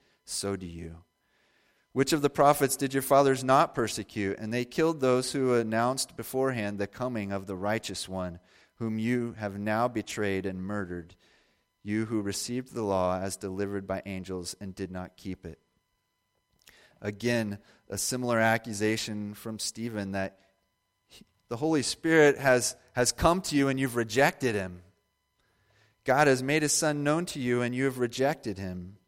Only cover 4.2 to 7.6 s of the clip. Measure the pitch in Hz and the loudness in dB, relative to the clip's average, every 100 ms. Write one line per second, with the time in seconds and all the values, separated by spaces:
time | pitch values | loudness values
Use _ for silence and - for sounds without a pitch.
4.2 | 98 - 110 120 123 - 165 160 131 127 | -2 -4 -4 -4 -2 0 0 2 2 2
5.2 | 127 139 127 123 110 113 120 131 - - | 2 0 2 2 2 2 2 0 -6 -10
6.2 | 113 131 135 123 104 101 101 - 127 117 | -6 -2 0 0 -4 -4 -6 -6 -6 -4
7.2 | 98 98 92 92 | -4 -6 -6 -4